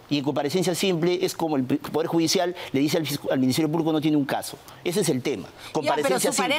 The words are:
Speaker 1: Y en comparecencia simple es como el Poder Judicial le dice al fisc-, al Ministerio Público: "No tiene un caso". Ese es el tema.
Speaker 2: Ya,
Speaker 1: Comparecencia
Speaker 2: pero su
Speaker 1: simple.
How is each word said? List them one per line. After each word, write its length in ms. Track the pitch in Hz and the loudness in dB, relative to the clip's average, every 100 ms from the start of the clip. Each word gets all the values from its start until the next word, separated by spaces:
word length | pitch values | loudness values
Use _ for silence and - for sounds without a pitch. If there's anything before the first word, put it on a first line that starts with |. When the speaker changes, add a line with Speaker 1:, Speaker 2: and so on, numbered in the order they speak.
| - | -4
Speaker 1:
Y 120 | 143 | -2
en 40 | |
comparecencia 520 | 139 143 143 185 180 165 | 0 0 0 2 0 2
simple 500 | 196 170 175 180 185 | 2 2 2 2 0
es 80 | |
como 220 | - 165 147 | -2 -2 0
el 80 | |
Poder 420 | 123 143 - 147 165 | 0 -2 -2 -2 0
Judicial 480 | 170 160 190 180 175 - | 2 2 2 0 -4 -4
le 80 | 131 | 0
dice 180 | 143 170 | 2 0
al 100 | 143 | -2
fisc-, 240 | 143 - | -4 -2
al 80 | 143 | 2
Ministerio 280 | 131 127 156 | 2 2 2
Público: 200 | 170 160 | 2 0
"No 80 | 156 | 0
tiene 180 | 156 151 | 2 2
un 80 | 135 | 2
caso". 300 | 113 - - - - | -2 -6 -12 -18 -10
Ese 160 | - 175 | -4 -2
es 80 | 165 | 0
el 140 | 131 | 0
tema. 240 | 123 110 80 | -2 -4 -6
Speaker 2:
Ya, 240 | - - | -14 -8
Speaker 1:
Comparecencia 480 | 160 147 143 277 254 | -4 0 0 2 2
Speaker 2:
pero 120 | 196 | 0
su 60 | - | 0
Speaker 1:
simple. 160 | 254 | 0